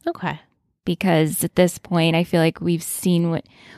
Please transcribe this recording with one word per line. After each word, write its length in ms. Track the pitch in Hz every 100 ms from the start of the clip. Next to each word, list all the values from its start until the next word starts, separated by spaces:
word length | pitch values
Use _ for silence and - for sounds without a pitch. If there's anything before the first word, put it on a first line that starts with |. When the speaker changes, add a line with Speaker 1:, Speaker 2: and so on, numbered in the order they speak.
| -
Speaker 1:
Okay. 320 | 339 175 143 _ _ _ _
Speaker 2:
Because 600 | - 175 185 165 156 -
at 100 | 170
this 240 | - 180 -
point, 380 | - 175 165 165
I 80 |
feel 160 | 175 170
like 200 | 165 -
we've 220 | 170 170
seen 480 | - - 185 175 170
what, 160 | 165 - _ -